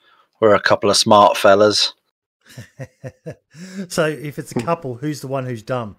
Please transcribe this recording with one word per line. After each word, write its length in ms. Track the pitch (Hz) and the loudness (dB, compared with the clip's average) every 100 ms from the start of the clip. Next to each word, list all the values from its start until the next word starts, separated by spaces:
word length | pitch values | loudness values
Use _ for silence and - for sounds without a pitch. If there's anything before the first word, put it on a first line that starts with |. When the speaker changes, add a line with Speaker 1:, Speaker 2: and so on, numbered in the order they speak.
| _ _ _ - | _ _ _ 0
Speaker 1:
We're 140 | 110 | 2
a 60 | 101 | 4
couple 300 | - 107 101 | 2 0 0
of 60 | 95 | 0
smart 400 | - 104 101 - | 4 6 6 4
fellas. 560 | 107 98 107 101 - - | 4 4 4 2 -4 -6
Speaker 2:
<laughs> 60 | _ _ _ _ _ - 107 - 131 _ 131 - - 123 _ 147 185 185 180 | _ _ _ _ _ -20 -20 -20 -20 _ -20 -18 -20 -20 _ -20 -18 -16 -10
So 160 | - 156 | -6 -6
if 320 | 151 147 139 | -6 -12 -14
it's 120 | 139 | -10
a 80 | - | -8
couple, 340 | 117 170 139 117 | -6 -6 -8 -10
who's 240 | 151 151 | -10 -10
the 60 | 135 | -8
one 180 | 135 127 | -8 -8
who's 160 | 117 | -10
dumb? 320 | 104 127 110 | -8 -8 -8